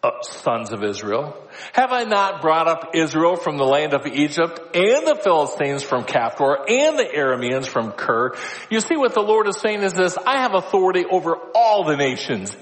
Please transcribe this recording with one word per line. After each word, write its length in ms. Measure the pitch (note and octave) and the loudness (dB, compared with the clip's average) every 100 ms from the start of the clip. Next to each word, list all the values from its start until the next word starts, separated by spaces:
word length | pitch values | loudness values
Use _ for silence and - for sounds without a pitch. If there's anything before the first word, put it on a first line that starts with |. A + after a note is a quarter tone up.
uh, 200 | B2+ - | -2 -4
sons 500 | - - - A#2 G#2 | -10 -6 -2 -2 -4
of 100 | A2 | -4
Israel? 540 | G#2 G2+ G#2 A2 D3 - - - - | -4 -4 -4 -4 -4 -12 -18 -18 -4
Have 200 | - B3+ | 0 2
I 120 | B3 | 0
not 360 | A#3 G3+ G3 F#3 | 0 2 0 0
brought 260 | D#3+ D#3+ E3 | 0 2 2
up 280 | D#3+ - | 0 -2
Israel 420 | E3 D#3+ D#3 E3+ F3+ | 0 0 2 2 2
from 200 | F3 D3 | -2 0
the 100 | C3+ | 2
land 280 | C#3 D3+ | 2 2
of 120 | C#3 D3 | -2 -2
Egypt 540 | B2+ D3 D#3 D#3+ - - | 0 0 2 -2 -2 -6
and 320 | F3 G3 C4+ D#4+ | 0 2 4 2
the 140 | D4+ | 2
Philistines 600 | G3+ E3 C#3 - C#3+ C#3 | 2 2 2 -2 -4 -4
from 200 | C3+ B2+ | -2 -4
Caphtor 640 | A#2 - A#2 - C#3 C#3 - | 0 -2 -2 0 2 2 2
and 300 | A#3+ D4+ D4+ | 2 4 2
the 60 | |
Arameans 640 | A3 D3 C#3 B2 B2 C3 C3 | -2 0 0 0 -2 -2 -2
from 260 | B2 A2+ | -4 -4
Kir?" 420 | G#2 - A#2 B2+ - - - - | -6 -2 0 0 -4 -12 -12 -4
You 120 | A3 | -4
see, 160 | G3+ E4 | 0 0
what 180 | B3 | 2
the 80 | A3+ | 2
Lord 240 | G#3 A3 G#3 | 2 2 2
is 100 | F#3+ | 0
saying 240 | G#3+ G#3 | -2 0
is 100 | G3 | -2
this: 240 | F3 F3+ E3+ | 2 0 0
"I 140 | - C4+ | 0 0
have 160 | B3+ | 2
authority 500 | F#3+ F3 G3 F#3 F3+ | 0 0 2 2 2
over 320 | F3 F#3 E3 E3 - | 0 0 0 -4 0
all 300 | A3 A#3 G#3 | 2 4 4
the 120 | E3 C#3+ | 2 0
nations, 600 | C#3 B2 - A#2 F#2+ - | 0 -2 -4 -4 -6 -6